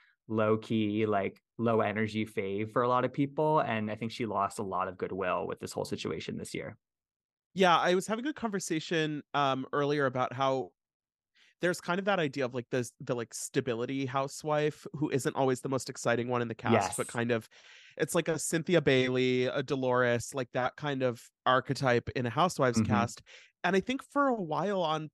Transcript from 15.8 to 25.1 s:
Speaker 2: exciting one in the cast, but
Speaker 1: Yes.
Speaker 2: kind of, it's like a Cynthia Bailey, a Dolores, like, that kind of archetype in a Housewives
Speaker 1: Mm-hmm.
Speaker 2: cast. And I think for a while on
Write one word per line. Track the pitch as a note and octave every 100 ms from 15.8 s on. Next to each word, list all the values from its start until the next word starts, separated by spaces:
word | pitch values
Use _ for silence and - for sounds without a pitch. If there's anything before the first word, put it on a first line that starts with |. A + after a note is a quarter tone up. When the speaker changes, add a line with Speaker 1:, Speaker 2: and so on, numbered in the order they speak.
| -
Speaker 2:
exciting | - B2+ A#2 A#2+
one | B2
in | A#2
the | A2
cast, | A#2 A2 F#2+ A2+
but | A2
Speaker 1:
Yes. |
Speaker 2:
kind | B2 A#2
of, | A#2 - - - - - -
it's | D#3 F3
like | E3
a | D#3
Cynthia | - E3+ D#3 E3+
Bailey, | C#3+ C3 B2+ B2+ B2+ B2+ B2+
a | C#3+
Dolores, | C3+ C3+ B2+ B2 B2 A#2+ -
like, | C#3 B2
that | C3 B2 -
kind | D3 C3+
of | B2+ A#2 - _ B2
archetype | B2+ - C3+ C3+ A#2+ - C3+
in | A#2+
a |
Housewives | B2 F3 - C3 A2+
Speaker 1:
Mm-hmm. | A2
Speaker 2:
cast. | A#2 A#2 - - - - _
And | F3+ F#3+
I |
think | F#3+ C4
for | - C#4+ C#4
a |
while | A#3 E3 D3 F#3+ F#3+
on | D#3+ D#3 D#3